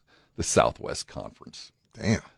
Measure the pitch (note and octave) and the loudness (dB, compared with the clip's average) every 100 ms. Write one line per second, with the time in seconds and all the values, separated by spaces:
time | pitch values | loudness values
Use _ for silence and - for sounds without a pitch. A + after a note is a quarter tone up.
0 | _ _ _ - - - A#1 - - - | _ _ _ -6 2 4 4 2 -6 -6
1 | - - - - - - - _ _ - | -8 -10 -10 -12 -18 -18 -18 _ _ -4
2 | F#2 A2 - | 0 0 -2